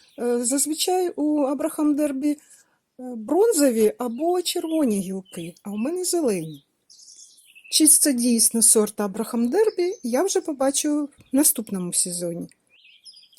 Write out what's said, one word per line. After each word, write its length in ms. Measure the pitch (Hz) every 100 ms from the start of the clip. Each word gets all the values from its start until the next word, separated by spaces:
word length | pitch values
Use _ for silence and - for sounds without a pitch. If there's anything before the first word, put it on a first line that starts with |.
| _ -
е, 260 | 240 240
зазвичай 680 | 247 277 294 311 - 370 349 -
у 240 | 294 302
Абрахам 540 | 269 277 302 - 302
Дербі, 360 | 285 302 269 294
е, 80 | 294 - - _ _ _ -
бронзові 960 | 254 240 214 320 466 370 285 226 214 -
або 440 | 247 233 330 359
червоні 580 | 349 349 339 320 277 202
гілки, 540 | 185 190 185 - 170 -
а 80 | -
у 60 | 208
мене 280 | 247 359
зелені. 600 | 359 349 285 190 160 143 _ _ _ - - - - - _ - -
Чи 160 | - 311
це 260 | - 302
дійсно 500 | 247 247 233 - 233
сорт 380 | 220 226 208 -
Абрахам 480 | 202 196 226 233 240
Дербі, 460 | 330 440 - 349 392
я 200 | 240 247
вже 180 | 381 381
побачу 680 | 330 277 269 277 302 294 285 _ _
в 40 | 262
наступному 560 | 302 - 214 196 175
сезоні. 560 | - 180 175 175 170 170 _ _ _ - _ - - _